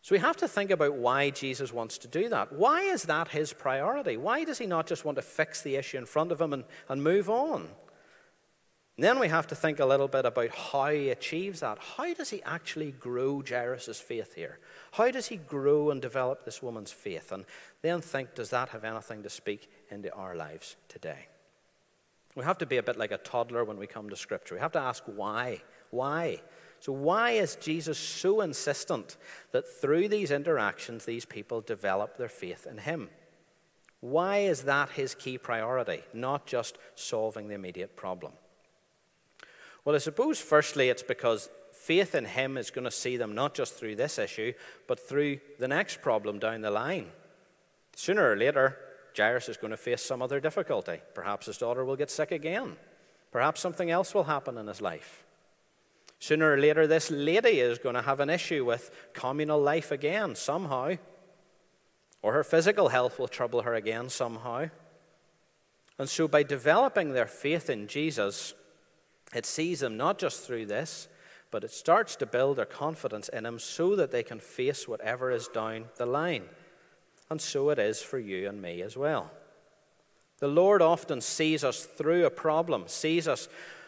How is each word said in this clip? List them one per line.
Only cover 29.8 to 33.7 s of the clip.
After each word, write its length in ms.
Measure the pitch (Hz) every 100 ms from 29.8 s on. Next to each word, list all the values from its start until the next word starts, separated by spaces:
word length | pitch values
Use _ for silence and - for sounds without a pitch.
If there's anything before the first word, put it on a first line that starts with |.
| 139 156 202
these 220 | 214 180
interactions, 760 | 143 151 147 104 - - 113
these 220 | - 117 -
people 340 | 107 - 117
develop 560 | 107 104 101 95 104 -
their 120 | 120
faith 380 | - 90 90 -
in 120 | 107
him? 320 | 101 160 107 - _ _ _ _ _